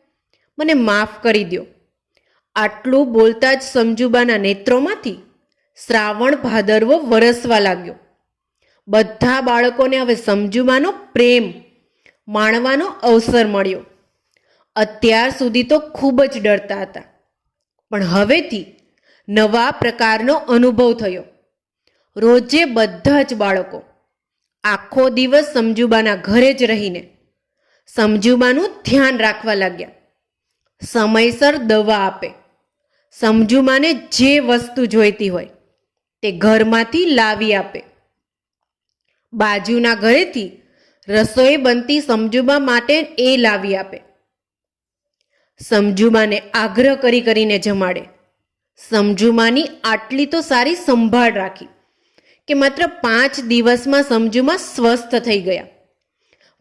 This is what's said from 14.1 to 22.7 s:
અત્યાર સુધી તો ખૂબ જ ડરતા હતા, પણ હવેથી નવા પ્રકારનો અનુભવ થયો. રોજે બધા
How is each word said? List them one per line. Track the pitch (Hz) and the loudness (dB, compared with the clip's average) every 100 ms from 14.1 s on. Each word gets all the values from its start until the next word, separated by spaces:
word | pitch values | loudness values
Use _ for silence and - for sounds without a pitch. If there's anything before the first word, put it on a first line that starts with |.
| _ _ _ _ _ _ - | _ _ _ _ _ _ -4
અત્યાર | 214 214 226 220 247 | -4 0 0 2 0
સુધી | 262 247 233 | -2 -2 -2
તો | 240 302 302 | 0 0 0
ખૂબ | - 269 254 | -4 0 2
જ | 277 240 | 0 0
ડરતા | 208 202 196 196 | -2 -2 -2 -10
હતા, | 190 - - _ _ _ _ _ _ _ _ | -10 -14 -20 _ _ _ _ _ _ _ _
પણ | 208 185 | -6 -2
હવેથી | 185 202 311 - 208 165 _ _ _ _ _ - | 0 2 2 0 -8 -12 _ _ _ _ _ -4
નવા | 208 214 226 247 | 0 2 2 -2
પ્રકારનો | - 240 233 220 220 240 320 320 | -2 -4 -2 0 0 0 0 2
અનુભવ | 240 247 226 247 | 2 4 4 2
થયો. | 233 208 180 - _ _ _ _ _ _ _ _ - | 0 -4 -8 -12 _ _ _ _ _ _ _ _ 0
રોજે | 226 247 247 294 | 4 4 4 0
બધા | 330 | 2